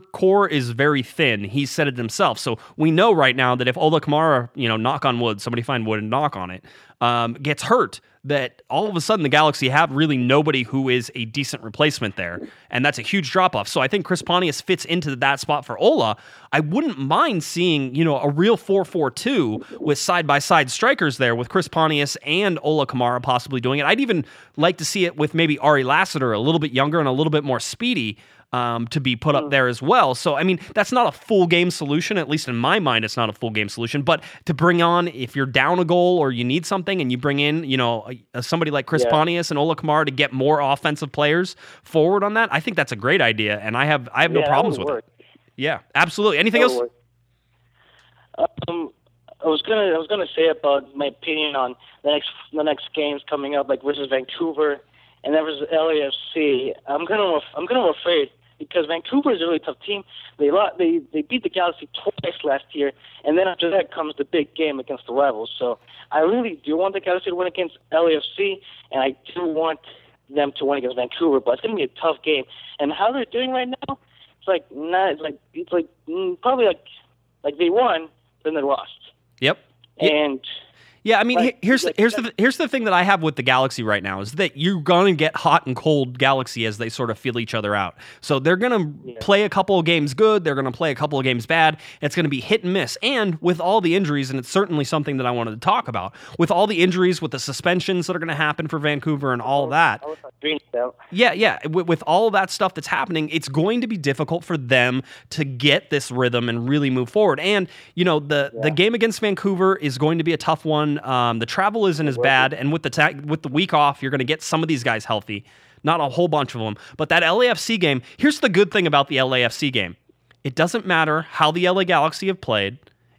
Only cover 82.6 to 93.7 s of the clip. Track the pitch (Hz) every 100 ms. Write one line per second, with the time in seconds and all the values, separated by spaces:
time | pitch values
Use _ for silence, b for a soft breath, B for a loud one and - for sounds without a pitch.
82.6 | 302 269 220 180 180 196 160 143 127 127
83.6 | 131 - 110 101 95 95 104 143 190 135
84.6 | 165 190 147 175 196 165 156 - 165 156
85.6 | - 123 - 151 127 123 135 135 127 -
86.6 | 110 104 113 - 120 107 131 117 113 117
87.6 | 104 104 92 - B B - 139 135 180
88.6 | 247 233 156 143 - 117 113 202 208 202
89.6 | 190 190 160 170 147 131 220 214 160 139
90.6 | 135 120 165 131 151 147 131 123 110 165
91.6 | 156 156 B B 151 175 160 139 - 220
92.6 | 180 190 165 - 233 269 208 160 170 170
93.6 | 170